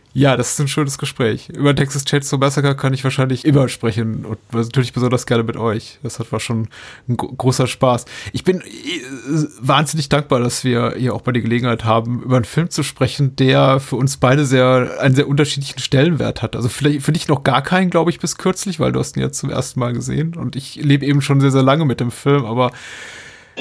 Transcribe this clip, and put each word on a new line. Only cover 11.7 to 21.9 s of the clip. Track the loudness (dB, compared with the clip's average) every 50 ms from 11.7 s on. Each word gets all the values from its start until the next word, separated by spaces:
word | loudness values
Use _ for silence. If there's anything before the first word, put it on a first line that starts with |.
| -2 0 0
haben, | 2 2 2 2 0 -2 -4 -2
über | 2 2 2
einen | 2
Film | 0 -2 -2 -2 -2
zu | -2 -4
sprechen, | -6 -4 -2 -2 -2 0 0 0 0 0 2
der | 2 2 4 4 6 4 4 4 2
für | 0 -2 -2 0
uns | 0 0 0 2
beide | 2 4 4 4 4
sehr, | 4 4 4 6 6 4 4 2 0 -2 0
einen | 2 4 4
sehr | 4 2 2
unterschiedlichen | 2 2 2 2 0 -4 -8 -8 -8 -8
Stellenwert | -4 0 2 2 4 4 2 2 0 -2 -2 -4
hat. | -6 -6 -4
Also | -2 -4 -4
vielleicht | -2 0 0 2 2 2 0
für | 0
dich | -2 0 0 0
noch | 0 0 2
gar | 2 2 2
keinen, | 2 0 2 2 2 2
glaub | 2 2 2 2
ich, | 0 -2
bis | -4 -6 -4 -2
kürzlich, | -2 -2 -2 -2 -4 -6 -4 -2
weil | 0 0
du | 0 0
hast | -2 -4 -4
ihn | -4
jetzt | -4 -4 -4 -6
zum | -6 -4
ersten | -4 -4 -4 -4 -4 -4
Mal | -4 -2 -2
gesehen | -4 -4 -4 -2 -2 -2 -4 -4
und | -6 -8 -8 -8
ich | -8 -10 -12 -10 -2
lebe | 2 2 2 4 4
eben | 2 2 2
schon | 2 2 2 4
sehr, | 4 4
sehr | 4 4
lange | 4 4 4 4 2
mit | 0